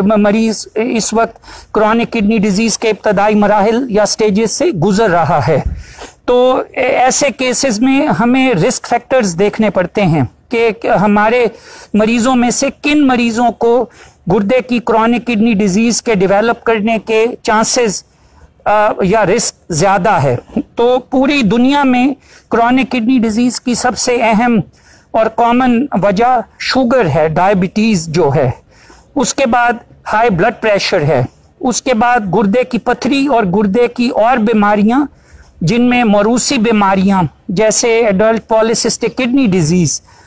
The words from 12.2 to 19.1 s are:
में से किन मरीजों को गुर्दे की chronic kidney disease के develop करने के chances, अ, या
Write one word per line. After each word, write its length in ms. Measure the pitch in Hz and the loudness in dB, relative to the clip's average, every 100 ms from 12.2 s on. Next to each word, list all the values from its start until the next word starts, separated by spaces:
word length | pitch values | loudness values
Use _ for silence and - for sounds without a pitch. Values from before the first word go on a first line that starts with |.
| 233 254 | 0 0
में 160 | 240 | 0
से 180 | - 277 | -2 -4
किन 360 | - 294 302 277 | -4 -2 0 2
मरीजों 460 | 247 233 220 240 | 0 -2 0 -2
को 380 | 226 233 240 226 - - _ - | 0 0 0 -2 -8 -20 _ -2
गुर्दे 320 | 208 202 254 | -2 0 -2
की 180 | - 240 | -2 -4
chronic 460 | - 220 226 240 240 | -2 0 2 0 -2
kidney 280 | 214 233 | 0 0
disease 460 | 208 208 185 233 - | 2 0 2 0 0
के 160 | - 214 | -2 0
develop 460 | 185 196 226 226 - | 2 2 0 -2 -2
करने 340 | 226 208 226 | -2 0 -2
के 280 | - 220 233 240 - | -2 0 0 -2 -2
chances, 600 | 220 226 262 233 175 - _ _ _ - _ - | 0 0 0 -2 -4 -10 _ _ _ -20 _ -2
अ, 260 | 208 208 - | 0 0 0
या 200 | 190 | 0